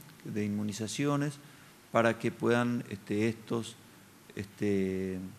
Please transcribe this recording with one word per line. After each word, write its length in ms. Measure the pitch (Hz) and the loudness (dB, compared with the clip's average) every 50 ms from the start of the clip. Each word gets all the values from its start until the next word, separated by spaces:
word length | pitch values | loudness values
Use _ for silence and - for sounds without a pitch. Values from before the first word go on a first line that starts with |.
| - - - - - | -16 -20 -18 -14 -10
de 200 | - 104 107 104 | -6 -4 -2 -2
inmunizaciones, 920 | 104 104 104 104 107 101 - 113 104 - - 143 147 143 143 143 151 139 - - - - - - - - - - - | 0 -2 -2 -2 -4 -4 -4 -6 -6 -4 -2 0 2 2 2 0 -2 -4 -6 -12 -20 -20 -20 -20 -20 -20 -20 -6 0
para 280 | - 117 117 117 110 - | 4 4 6 6 4 2
que 120 | - 120 | 0 -2
puedan, 540 | - - - 113 117 120 120 120 120 120 - - | -2 0 2 4 4 4 4 2 0 -2 -2 -6
este, 380 | - 98 - - 104 104 107 117 | -10 -10 -6 -2 0 2 2 2
estos, 460 | 113 117 - - 123 117 110 - - - - - - - - - - - - - - | 0 -2 -4 -2 -2 -2 -2 -4 -10 -16 -20 -20 -20 -20 -20 -20 -20 -20 -20 -12 -10
este, 800 | - 101 98 - - 104 104 101 98 95 95 95 95 95 95 92 92 92 95 98 | -8 -8 -8 -6 -2 0 2 4 4 2 2 0 0 -2 -2 -4 -4 -6 -10 -12